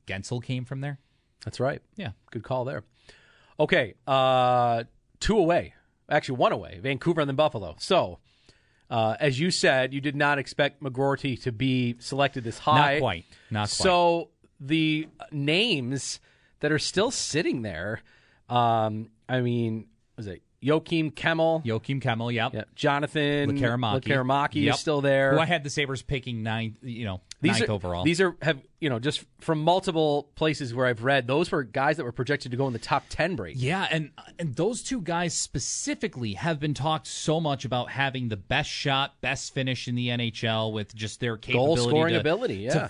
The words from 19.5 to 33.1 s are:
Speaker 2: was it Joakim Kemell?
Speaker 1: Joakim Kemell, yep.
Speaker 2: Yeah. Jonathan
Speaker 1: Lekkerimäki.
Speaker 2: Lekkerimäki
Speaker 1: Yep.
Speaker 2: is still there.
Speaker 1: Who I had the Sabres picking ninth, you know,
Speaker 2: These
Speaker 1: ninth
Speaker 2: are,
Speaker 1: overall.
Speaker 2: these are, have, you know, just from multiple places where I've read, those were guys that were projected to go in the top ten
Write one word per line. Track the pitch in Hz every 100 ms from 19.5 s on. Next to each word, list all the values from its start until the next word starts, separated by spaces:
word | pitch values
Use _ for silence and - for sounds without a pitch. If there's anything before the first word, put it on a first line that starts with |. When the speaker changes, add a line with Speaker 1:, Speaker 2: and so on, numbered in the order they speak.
| 120 113 110 - _ _ -
Speaker 2:
was | 101
it | 85 _ _
Joakim | 127 156 156 165 156
Kemell? | 143 170 165 165 160
Speaker 1:
Joakim | 123 110 - 139
Kemell, | 127 113 120
yep. | 117 123
Speaker 2:
Yeah. | 110 -
Jonathan | - 147 143 147 156 143 147 143
Speaker 1:
Lekkerimäki. | - 120 120 113 131 -
Speaker 2:
Lekkerimäki | 139 127 139 147 151
Speaker 1:
Yep. | 147
Speaker 2:
is | 139
still | 160 147
there. | 139 135 135
Speaker 1:
Who | 135
I | 160
had | 170
the | 143
Sabres | 151 139 131
picking | - 139 127 117
ninth, | 110 110 110 107
you | 127 117 107
know, | 90 - -
Speaker 2:
These | 156 226
Speaker 1:
ninth | 233
Speaker 2:
are, |
Speaker 1:
overall. | 101 90 87
Speaker 2:
these | 151 170
are, | 185 170
have, | 147 139 - _
you | 156
know, | 117
just | 135 - - _
from | - 156
multiple | 156 185 190 160 156 143 143
places | - 156 147 131
where | 120 127
I've | 110
read, | 123 139 120
those | 143 175
were | 165
guys | 117 131 143 156
that | 120
were |
projected | - 127 143 127
to | 120
go | 135
in |
the | 113
top | - 143
ten | -